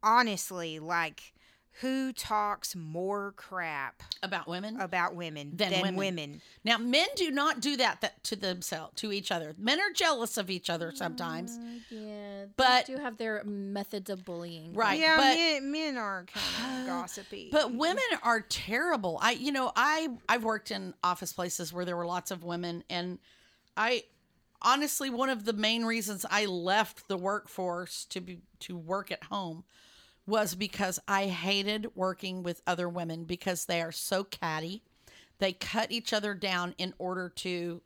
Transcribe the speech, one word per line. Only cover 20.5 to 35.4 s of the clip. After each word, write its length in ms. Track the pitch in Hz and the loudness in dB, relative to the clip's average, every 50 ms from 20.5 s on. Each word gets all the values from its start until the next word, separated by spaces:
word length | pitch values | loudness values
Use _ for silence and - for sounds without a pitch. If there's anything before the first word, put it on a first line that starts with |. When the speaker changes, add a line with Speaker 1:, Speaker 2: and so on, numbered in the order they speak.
| 220 214 - - | 0 0 -2 -6
Speaker 2:
in 240 | 214 196 190 185 - _ - | -6 -6 -6 -8 -6 _ 2
office 280 | 175 180 - - 170 - | 2 2 2 -2 -8 -4
places 380 | - 180 180 - - 175 156 | -2 -2 -2 -2 -4 -6 -6
where 140 | 170 175 180 | -4 -4 -4
there 100 | 175 175 175 | -2 -2 -2
were 100 | 175 170 | -2 -2
lots 240 | 175 180 - - | -2 -4 -2 -4
of 120 | 190 175 170 | -8 -6 -4
women, 400 | 175 170 170 175 175 170 170 - _ | -4 -4 -2 -2 -4 -4 -6 -6 _
and 300 | 175 175 175 180 180 - _ - - _ _ _ _ _ _ _ _ | -4 -2 -2 -4 -6 -8 _ -20 -20 _ _ _ _ _ _ _ _
I, 300 | - 214 226 254 233 - _ _ _ _ _ _ _ _ _ _ _ - | 2 2 4 2 0 -2 _ _ _ _ _ _ _ _ _ _ _ 4
honestly, 480 | 233 254 277 294 285 - - 277 269 | 4 4 4 4 0 0 0 -2 -2
one 180 | 247 233 262 269 | 0 0 2 2
of 160 | 262 220 202 | 0 0 0
the 80 | 220 226 | -2 0
main 320 | 208 214 214 226 233 233 | 2 2 2 2 2 2
reasons 400 | 226 226 226 208 196 214 185 - - | 2 0 0 0 -2 -4 -6 -4 0
I 140 | 185 208 214 196 | 2 2 2 2
left 600 | 185 180 170 185 190 214 220 - - - - _ | 0 -2 0 2 4 4 4 2 -2 -16 -4 _
the 100 | 196 180 | -2 0
workforce 880 | 180 190 202 208 - - - - 185 180 175 175 180 170 - - - | 0 0 0 0 -4 -8 -6 -4 -2 -2 -2 -2 -4 -8 -8 -10 -10
to 160 | _ - 190 | _ -8 -8
be, 180 | 180 180 180 170 - _ _ _ | -8 -8 -14 -16 -16 _ _ _
to 140 | - - 180 | -12 -10 -10
work 360 | 175 160 160 185 196 196 - | -10 -4 -2 -2 -2 -2 -4
at 140 | 180 - - | -6 -8 -6
home 380 | - - 202 190 170 165 170 185 _ _ - - - - - - - _ _ _ | -6 -4 -4 -4 -4 -8 -10 -14 _ _ -20 -20 -20 -20 -20 -20 -20 _ _ _
was 300 | - 214 220 208 180 170 | 2 2 4 4 2 0
because 440 | 180 208 202 - - 202 185 190 - - - | -2 -2 -4 0 0 0 0 0 -2 -2 0
I 200 | 202 196 196 196 | 2 2 2 2
hated 600 | 185 170 165 190 202 196 196 202 214 214 214 - - | 0 0 2 2 2 2 2 2 0 0 -2 -6 -2
working 480 | 185 185 185 185 185 - 190 180 185 180 | 0 0 0 0 -2 -6 -6 -6 -2 -2
with 180 | 175 170 - _ - | -4 -4 -2 _ -2
other 220 | 180 175 180 175 | 0 0 0 -2
women 340 | 170 175 170 165 165 165 165 | -2 -2 -4 -4 -4 -6 -4
because 400 | 160 180 175 - 196 180 170 - | -6 -6 -2 -2 -2 -2 -2 0
they 180 | - 180 170 | 0 0 0
are 120 | 165 165 170 | 0 -2 -4
so 320 | - - - 202 185 196 | -6 -2 0 0 0 0
catty. 580 | - - - - 165 156 156 160 165 185 226 _ _ _ _ _ - - - - _ _ | -2 -6 -4 -2 -2 -2 -2 -2 -4 -8 -8 _ _ _ _ _ -20 -20 -20 -20 _ _
They 160 | _ | _